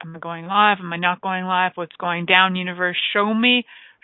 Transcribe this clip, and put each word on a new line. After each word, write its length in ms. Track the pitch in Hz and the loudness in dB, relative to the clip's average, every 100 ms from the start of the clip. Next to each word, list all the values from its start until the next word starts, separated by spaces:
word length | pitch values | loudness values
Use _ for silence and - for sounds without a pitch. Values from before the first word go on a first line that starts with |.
"Am 140 | 165 165 | -16 -12
I 20 | |
going 280 | 170 165 170 | -12 -10 -2
live? 320 | 202 208 196 | 2 4 2
Am 120 | 175 | -2
I 40 | 170 | -2
not 240 | 180 180 | 0 0
going 240 | 196 185 | -2 -4
live? 280 | 185 180 185 | 0 0 0
What's 220 | 180 165 - | -2 -10 -6
going 280 | 180 170 | -4 -2
down, 320 | 170 185 190 185 | 2 4 4 2
universe? 400 | 180 175 180 175 - | -4 -2 -2 -2 -2
Show 220 | 208 208 | 0 0
me, 320 | 220 247 247 - - - _ | 2 2 2 0 -12 -20 _